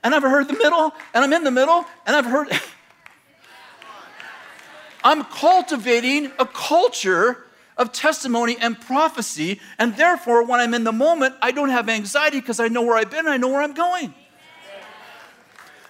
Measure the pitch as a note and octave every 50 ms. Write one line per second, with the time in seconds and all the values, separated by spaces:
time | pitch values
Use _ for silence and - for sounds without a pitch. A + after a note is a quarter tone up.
0 | - A#3+ D4+ D4 C#4 C4 C4+ C#4+ C4+ C#4 C4+ - - D4+ E4+ E4 D#4 D4+ - -
1 | - - - A#3 C#4 C4+ D#4 F4 D#4+ C4+ B3 B3+ C4+ D#4 E4+ F4 - - - -
2 | - G3+ C4+ D4 B3 A#3+ B3+ D4+ D4 - - - - - - - _ _ _ _
3 | - - _ _ _ _ _ _ _ - - - - - - - - - - -
4 | - - - - - - - - - - - - - - - - - - - -
5 | - B3+ D#4 D4+ - - - - C#4+ E4+ F#4 F#4 F4+ F4+ D#4 A#3+ G3 B3 A#3 A#3+
6 | A#3 B3+ C#4 D4+ D4 C4+ - - B3+ - - - - - D4+ F4 G4+ A#4 - -
7 | - F#3 F3+ E3+ G#3 B3 A#3+ - - _ _ _ _ _ - - B3 A#3 - -
8 | - D#4 D#4 - - B3+ A#3 A#3 A#3+ A#3 A#3+ A#3 A#3 A#3 A3 - - - B3+ C#4+
9 | D#4 - - B3 G3+ - - D#3 D#3 F3+ G3 - - - - - A3+ A#3+ G3+ A#3
10 | D#4+ F4+ F4 - - A#3+ A#3 A#3 A#3 A#3+ B3 A#3+ A#3+ A3+ A#3+ A#3 A3+ A3+ A3 A3+
11 | C#4 E4 E4+ D#4+ C4 C4 C4 - A3 B3 B3+ D4 C#4+ C4+ B3+ A#3+ A3 A3+ A3+ G#3+
12 | G3+ F#3+ - C#4+ D4+ D4+ D4 C4+ - B3 A3 - A#3 A3+ A#3 B3 A#3 A#3+ A3+ A3+
13 | A3 G#3+ C#4+ D#4 D#4+ D#4 C#4 B3 B3 B3+ C4+ C#4 D4 D4 C#4 D#4 F4 F4+ F4+ F4
14 | D4 E3+ - - _ _ _ _ - - - - - D5+ D5+ D5 - - - -
15 | - - - - - - - _ _ _ _ - - - - - -